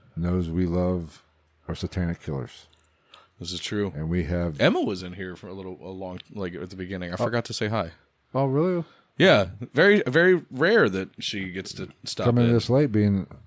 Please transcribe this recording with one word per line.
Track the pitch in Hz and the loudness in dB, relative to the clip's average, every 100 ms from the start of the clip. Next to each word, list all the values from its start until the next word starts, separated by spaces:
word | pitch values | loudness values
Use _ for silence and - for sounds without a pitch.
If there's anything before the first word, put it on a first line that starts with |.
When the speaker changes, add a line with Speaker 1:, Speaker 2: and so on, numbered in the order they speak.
| _ - | _ -6
Speaker 1:
knows | 87 90 85 | -2 0 0
we | 82 90 | 0 0
love | 87 90 90 80 - _ _ _ _ - | 0 0 -2 -4 -14 _ _ _ _ -12
our | 82 | -8
satanic | 95 - 87 85 | -6 -4 -4 -4
killers. | - 69 - - - _ _ _ _ - _ - | -6 -8 -8 -14 -20 _ _ _ _ -20 _ -16
Speaker 2:
This | 87 | -10
is | 87 | -8
true. | - 104 101 73 | -6 -4 -4 -4
Speaker 1:
And | 78 | -2
we | 87 | -2
have | 80 87 87 73 | 0 -2 -2 0
Speaker 2:
Emma | 135 339 | 2 2
was | 285 95 | -2 -4
in | 90 | -8
here | 87 92 87 | -10 -10 -12
for | 101 | -14
a | |
little, | 95 92 92 | -12 -12 -12
a | 80 | -12
long, | 95 92 92 - | -12 -10 -12 -12
like, | 107 92 87 | -8 -8 -8
at | 87 | -10
the | 92 | -10
beginning. | 92 95 90 | -8 -8 -6
I | |
Speaker 1:
Oh. | 92 117 | -4 -4
Speaker 2:
forgot | 117 - | -4 -6
to | |
say | - 107 | -4 -2
hi. | 110 85 - _ _ _ | -2 -4 -8 _ _ _
Speaker 1:
Oh, | 127 139 | -2 0
really? | 135 175 180 165 _ _ - | 2 0 0 -4 _ _ 2
Speaker 2:
Yeah, | 180 131 92 92 120 | 6 6 4 -4 -6
very, | 123 190 208 - | 2 6 6 4
very | 139 180 180 - | 4 6 4 0
rare | 131 165 226 127 | -2 2 4 4
that | 95 95 - | 2 -4 -8
she | - 104 95 | -8 -6 -6
gets | 92 92 - | -8 -10 -10
to | 92 - | -12 -12
stop | - - 107 | -10 -2 2
Speaker 1:
Coming | 120 117 | 4 4
Speaker 2:
in. | |
Speaker 1:
this | 117 110 | 4 4
late, | 127 147 | 2 4
being, | 107 104 98 87 - | 4 4 2 -2 -8